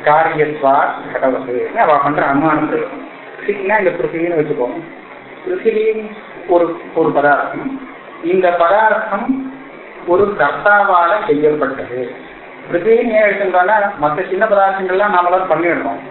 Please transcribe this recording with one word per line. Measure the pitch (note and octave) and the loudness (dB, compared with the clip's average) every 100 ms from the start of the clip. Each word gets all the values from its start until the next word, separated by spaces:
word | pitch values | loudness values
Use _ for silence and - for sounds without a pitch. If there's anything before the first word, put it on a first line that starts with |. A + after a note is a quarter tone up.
காரியத்வா | D3 D#3 D#3+ D#3+ D3+ D3+ C3+ C#3+ - - - | 4 4 2 2 0 2 2 4 2 -4 -8
கடவது | - C3 A#2+ A2+ B2 A2+ G#3+ | -2 0 0 -4 -4 -2 0
அவ | F#3+ C#3+ | 4 4
பண்ற | C#3+ D#3 D3+ | 2 0 2
அனுமானம் | C#3 D#3+ D#3 - | 2 2 2 0
இருக்கு. | A#2+ - - - - - - | -2 -4 -8 -14 -18 -18 -8
கிருத்தினா | - G3+ F#3+ G#3+ | -4 -4 0 2
இந்த | F#3 | 0
பிருத்திவின்னு | E3+ D#3+ E3 E3+ E3 | 0 -4 -2 -2 0
வச்சுக்கோங்க. | D3 C#3 B2 E3 - - - - - - | -2 -2 -4 -6 -12 -18 -20 -20 -20 -12
பிருத்திவி | - F#3 A3+ G#3+ A3 A3 G#3+ - - - - | -6 -2 0 2 0 -2 -6 -14 -16 -16 0
ஒரு, | F3 E3 E3 - | 2 2 -2 -6
ஒரு | E3 D#3 | -2 0
பதார்த்தம். | C#3 C#3+ C#3 - - C3+ - - - - - E3 | 2 4 2 0 -6 -8 -8 -12 -18 -18 -8 -2
இந்த | F#3 F3+ F3 | 2 2 2
பதார்த்தம் | E3+ G3+ A3 G#3 - G3+ B3 C4+ - - - - - - E3+ | 2 4 2 0 -2 -4 -2 -4 -4 -12 -18 -18 -18 -12 0
ஒரு | F#3 G3+ G3+ | 2 2 2
கர்த்தாவால | C#3+ - G#3 G#3 F#3+ F3+ E3+ G#3 D#3 | -2 2 4 4 4 4 4 0 0
செய்யப்பட்டது. | D3 D3+ D3 C3+ C3 A2+ B2+ A#2+ - - - - - | 2 2 2 -2 -4 -8 -8 -8 -10 -18 -20 -20 -20
பிருத்திவின்னு | - E3+ G#3+ A#3 A#3 G#3+ | -4 -2 2 2 4 4
ஏன் | G#3 | 2
எடுத்துட்டோம்னா, | G3 F#3+ F3+ F#3 G#3+ G3+ - | 2 0 2 4 2 0 -2
மத்த | D3 D3 - | -2 -2 -4
சின்ன | F#3 G#3+ | 0 2
பதார்த்தங்கள்லாம் | G3+ G3 F#3+ F#3+ F#3 G#3 F3+ | 4 2 0 -2 0 2 2
நாமளாம் | F3 F#3 F#3 | 2 2 2
பண்ணிடுறோம். | D#3+ E3+ C#3+ C3+ C3 - | 0 0 -2 -4 -8 -12